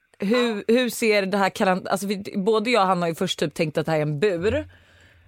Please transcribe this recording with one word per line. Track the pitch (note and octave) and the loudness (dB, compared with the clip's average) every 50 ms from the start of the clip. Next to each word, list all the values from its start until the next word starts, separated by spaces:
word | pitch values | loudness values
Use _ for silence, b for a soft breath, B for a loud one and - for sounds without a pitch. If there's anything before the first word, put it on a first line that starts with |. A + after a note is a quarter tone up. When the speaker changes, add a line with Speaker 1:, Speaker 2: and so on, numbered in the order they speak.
| _ _ _ - | _ _ _ -6
Speaker 1:
Hur, | G3+ F#3+ A#3+ B3 A#3+ A#3 G#3+ | -2 0 2 2 2 0 -2
Speaker 2:
Ja. | G3+ - | -2 0
Speaker 1:
hur | - A3+ B3+ B3+ A3+ | 2 2 2 2 0
ser | - - A#3 G#3+ G#3 G#3 F#3+ | -2 0 0 2 2 2 0
det | F#3+ G3+ | 0 0
här | G3+ G3 F#3+ | 0 0 0
karant-, | - - G#3+ F#3 F#3 F#3+ - | 0 0 0 0 0 0 -2
alltså, | - G3 F#3 G3+ | -2 -4 -2 -2
vi, | G3 G#3+ F#3 G3+ - - | -4 -4 -6 -6 -6 -6
både | G3+ F#3 A3 A3 A3 G#3 B3+ | -2 0 2 2 2 2 2
jag | A#3+ G#3+ | 2 2
och | F#3+ | 4
Hanna | F#3 F#3 F3 F3 | 2 2 0 0
har | E3+ | -2
ju | D#3+ | -2
först | - F#3+ E3+ - - | -2 -4 -4 -2 -2
typ | F3+ D#3 - | -4 -4 -2
tänkt | - E3+ D#3 - | -2 -4 -2 -2
att | E3 D3+ | -2 -2
det | D#3+ | 0
här | D#3+ D3+ | 0 0
är | |
en | D3+ D3+ D3+ C#3 | 0 -2 -2 0
bur. | G#3 G#3 F3 E3 F3+ A3 B3+ | 0 0 0 0 -2 -2 -2
Och | D4+ D4 b b b b b b b b b b b b | -2 -6 b b b b b b b b b b b b